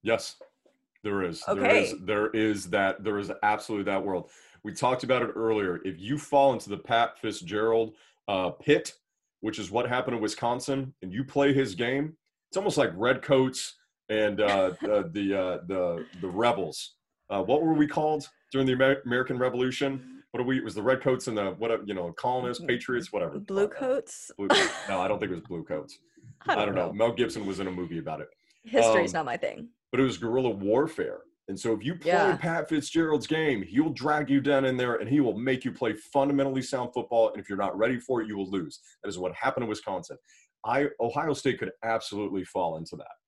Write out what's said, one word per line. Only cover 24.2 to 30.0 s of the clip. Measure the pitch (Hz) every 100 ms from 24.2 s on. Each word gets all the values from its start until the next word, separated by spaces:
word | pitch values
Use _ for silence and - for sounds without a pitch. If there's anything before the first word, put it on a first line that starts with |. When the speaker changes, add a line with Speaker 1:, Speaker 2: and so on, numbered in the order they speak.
| - -
Speaker 1:
Blue, | - 196 196 - -
no, | 95
I | 95
don't | 104
think | 98
it |
was | 87 -
Blue | 85
Coats. | 78 78 - - _ _
Speaker 2:
<laughs> | - - -
I |
don't | -
Speaker 1:
I | 104
don't | 95
know. | 85
Speaker 2:
know. |
Speaker 1:
Mel | 101 117
Gibson | 113 120 113 98
was | 92
in | 95
a |
movie | 90 85 82
about | 78 78
it. | - _ _ _
Speaker 2:
History's | 226 247 233 - 247
Speaker 1:
Um, | 170
Speaker 2:
not | 143
my | 117
thing. | - - - _ _
Speaker 1:
but | 127